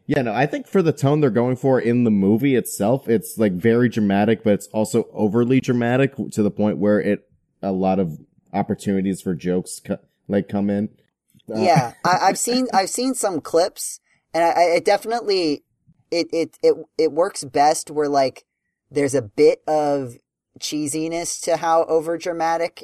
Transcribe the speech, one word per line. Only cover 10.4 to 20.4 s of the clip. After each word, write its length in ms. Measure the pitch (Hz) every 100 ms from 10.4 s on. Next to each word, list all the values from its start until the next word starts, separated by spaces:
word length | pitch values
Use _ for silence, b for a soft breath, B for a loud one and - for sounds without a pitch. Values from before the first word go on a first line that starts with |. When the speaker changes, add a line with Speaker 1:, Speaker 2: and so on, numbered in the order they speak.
| -
Speaker 1:
come 220 | 208 202
in. 180 | 101 104 - _ _ _ _ -
Uh, 60 | 107
Speaker 2:
Yeah, 320 | 180 160 120 -
Speaker 1:
<laughs> 60 |
Speaker 2:
I, 140 | 170 180
I've 160 | 185 190
seen, 300 | - 247 254
I've 160 | 185 190
seen 240 | - 262
some 280 | 254 214 165
clips, 580 | - 160 170 - - - _ _ _
and 100 | 160
I, 60 | 165
I, 100 | - 175 170
it 100 | 165
definitely, 760 | 202 220 240 208 196 165 143 _ _ _ _ _
it, 180 | 170 165
it, 240 | 165 160 -
it, 120 | 165 117 - -
it 160 | 160
works 320 | 143 190 -
best 460 | 139 143 147 160 -
where, 180 | 147 147
like, 380 | 143 135 - _ _ _ _ _
there's 240 | 143 143
a 60 | 131
bit 400 | 107 - 151 180 -
of 480 | 156 147 143 131 117 _ _